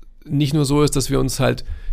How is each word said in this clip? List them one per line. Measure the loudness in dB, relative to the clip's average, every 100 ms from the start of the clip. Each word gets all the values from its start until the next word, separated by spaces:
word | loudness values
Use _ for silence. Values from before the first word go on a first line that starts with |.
| -20 -20
nicht | -4 -2 0
nur | 0
so | 2 2
ist, | 2 2
dass | 0
wir | 0
uns | 0 0
halt | 0 0 -6 -6 -4